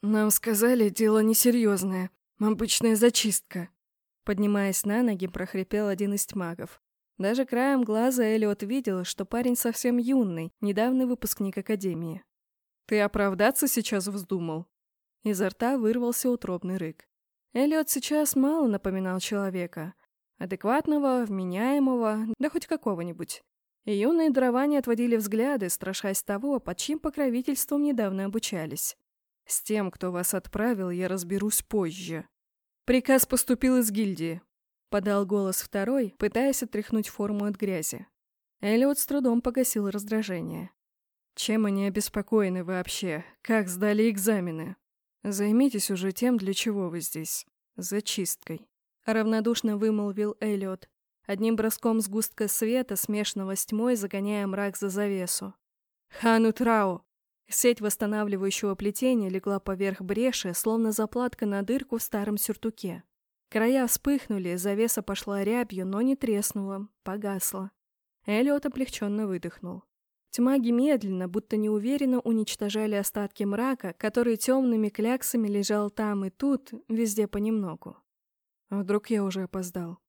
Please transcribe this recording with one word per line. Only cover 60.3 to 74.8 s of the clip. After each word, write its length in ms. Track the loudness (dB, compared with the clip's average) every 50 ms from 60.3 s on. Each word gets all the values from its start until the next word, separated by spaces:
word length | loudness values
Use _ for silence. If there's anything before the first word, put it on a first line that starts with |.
| 0 0 -4 -4 -4
словно 360 | -2 0 0 2 2 2 0
заплатка 540 | 0 0 -2 -2 -2 -2 -2 -2 -2 -2 -2
на 160 | -2 0 -2
дырку 360 | -2 0 -2 -2 -2 _ -6
в 40 | -6
старом 360 | -4 -4 -4 -4 -2 -2 -2
сюртуке. 640 | -2 -2 -4 -4 -4 -4 -8 -8 -6 -8 -8 -8 -8 -14 _ _ _ _ _ _ _ _ _
Края 360 | -2 0 2 4 4 2 2
вспыхнули, 720 | 0 -2 -2 _ 0 0 0 0 -2 -4 -4 -2 -4 -4
завеса 480 | -2 -2 -2 0 2 2 0 0 -2 -4
пошла 400 | -4 -6 -6 -4 -4 -4 -2 0
рябью, 420 | 0 0 0 -2 -4 -6 -6 -6
но 160 | -4 -2 0
не 140 | 2 2 2
треснула, 720 | 0 0 0 0 0 0 -2 -4 -4 -6 -6 -6 -8 -10 -12 _ _ _
погасла. 680 | -8 -8 -6 -4 -4 -4 -2 -4 -4 -4 -6 -10 -10 _ _ _ _ _ _ _ _ _ _ _
Эллиот 400 | -2 0 2 2 2 2 0 -2
облегчённо 640 | -4 -4 -4 -6 -6 -4 -6 -4 -4 -2 -2 -2
выдохнул. 560 | -4 -4 -6 -6 -8 -12 -10 -12 -12 -12 -12 -14 _ _ _ _ _ _ _ _ _
Тьмаги 400 | -2 2 2 4 4 2 2 2
медленно, 560 | 2 4 4 4 4 2 2 -2 -4 -4 -4
будто 300 | -4 -4 -6 -4 _ -2
неуверенно 640 | 0 0 0 0 0 0 0 0 0 2 2 2 0
уничтожали 720 | 2 0 0 0 0 -2 -4 -6 -4 -4 -2 -2 -2 0 0
остатки 480 | 0 -2 -2 -4 -4 -6 -6 _ -4 -2
мрака, 500 | -2 0 0 0 -2 -2 -4 -4 -10 -8
который 400 | _ -4 -2 0 2 2 2 0
тёмными 520 | 0 2 2 2 4 4 2 2 2